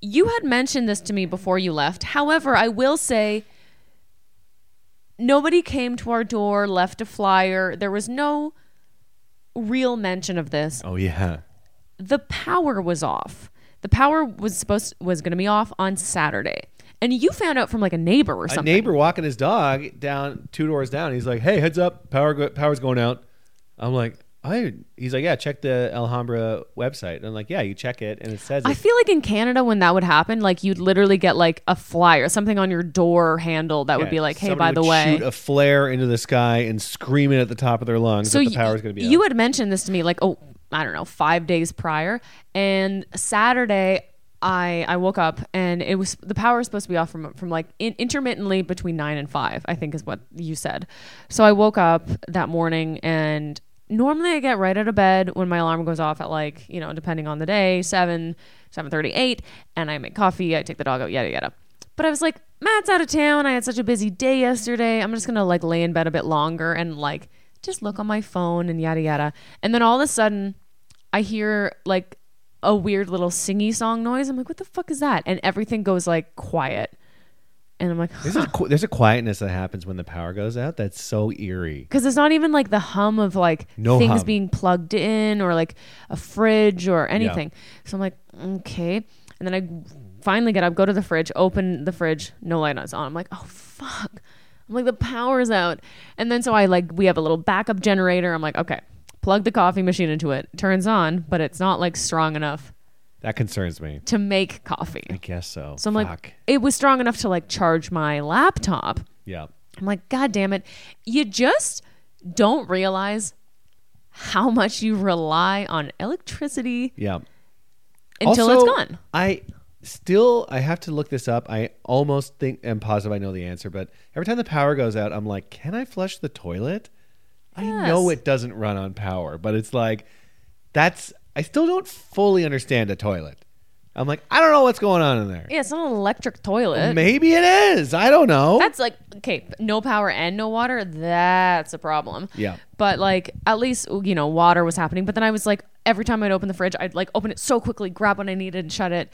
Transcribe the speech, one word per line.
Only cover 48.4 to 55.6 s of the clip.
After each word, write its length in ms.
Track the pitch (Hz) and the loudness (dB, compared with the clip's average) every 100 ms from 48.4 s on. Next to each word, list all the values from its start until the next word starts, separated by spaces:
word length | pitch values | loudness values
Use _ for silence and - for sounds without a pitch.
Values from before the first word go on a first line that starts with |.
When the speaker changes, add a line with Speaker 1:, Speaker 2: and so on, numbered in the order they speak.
| 202 190 | -2 -2
Speaker 1:
between 320 | 180 185 180 165 | -2 -4 -4 -4
nine 200 | 147 151 | -4 -6
and 140 | 143 | -6
five, 340 | - 123 - - | -4 -4 -4 -6
I 80 | 170 | -6
think 180 | 156 | -6
is 100 | 151 | -8
what 160 | - 113 - - | -8 -12 -12 -12
you 180 | 165 | -10
said. 320 | 156 - - - - - - - | -8 -6 -8 -10 -16 -20 -20 -10
So 120 | - | 4
I 80 | 214 | 6
woke 260 | 208 214 214 | 8 4 4
up 300 | 175 165 - - - | 2 2 0 -8 -6
that 200 | 170 165 | -4 -2
morning, 500 | 165 165 160 160 160 | -2 0 -2 -4 -4
and 560 | - 160 156 151 151 147 - - - | -2 -2 0 -2 -6 -12 -16 -20 -6
normally 420 | 214 262 302 349 | 0 2 2 0
I 80 | 320 | 0
get 180 | 269 226 | 0 0
right 180 | 190 190 | 2 0
out 120 | 214 | 0
of 60 | |
bed 360 | 208 190 190 185 | 4 4 4 2
when 140 | - 185 | -2 -2
my 80 | |
alarm 260 | 175 | 0